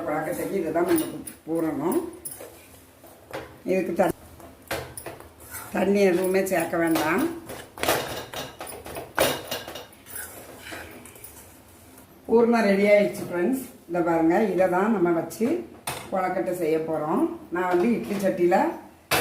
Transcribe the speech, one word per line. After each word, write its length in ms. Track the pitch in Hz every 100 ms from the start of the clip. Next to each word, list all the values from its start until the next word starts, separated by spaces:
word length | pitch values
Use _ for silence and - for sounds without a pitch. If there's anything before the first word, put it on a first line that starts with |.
கொழக்கட்டைக்கு 560 | - 160 156 - - 190
இதுதான் 280 | 165 339 349
நமக்கு 440 | 330 - - - - -
பூரணம். 520 | 165 160 139 160 294 - - - - - - - - - - - - - - - - -
இதுக்கு 220 | 185 180 175
தண்-, 140 | 175 - - - - - - - - - - - - - - - -
தண்ணி 260 | 196 190 202 196
எதுவுமே 320 | 175 185 190 190
சேர்க்க 300 | 175 165 170
வேண்டாம். 400 | 165 156 151 185 339 - - - - - - - - - - - - - - - - - - - - - - - - - - - - - - - - - - - - - - - - - - - - - - - - - -
பூரணம் 380 | 226 233 233 202
ரெடி 180 | 196 202
ஆயிடுச்சு 300 | 208 180 185 180
ஃப்ரெண்ட்ஸ். 360 | 175 202 269 - - -
இதை 120 | 175 170
பாருங்க, 260 | 165 160 185 220
இதை 140 | 180 185 180
தான் 160 | 208 208
நம்ம 220 | 175 165
வச்சு 260 | 160 - 233 349 - - - - -
கொழக்கட்டை 440 | 190 185 185 170 175
செய்ய 120 | 156 156 160
போறோம். 340 | 156 151 208 339 - -
நான் 180 | 175 180
வந்து 160 | 175 240 220
இட்லி 220 | - 196 196
சட்டியில 320 | 185 175 196 311 - - - _ -